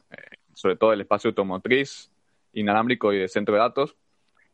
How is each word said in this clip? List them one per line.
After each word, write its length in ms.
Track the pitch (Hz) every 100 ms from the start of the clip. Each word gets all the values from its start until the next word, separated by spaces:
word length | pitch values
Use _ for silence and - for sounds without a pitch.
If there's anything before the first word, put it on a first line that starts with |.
| _
eh, 60 | - - - _ -
sobre 200 | 98 90
todo 140 | 113
del 120 | 107
espacio 280 | - 104 117
automotriz 840 | 107 95 92 - 127 139 - - _ _ _ _
inalámbrico 600 | - 104 104 117 123 107
y 60 | 101
de 80 | 92
centro 260 | 107 104
de 80 | 104
datos. 340 | 120 123 147 - _ _ _ _ _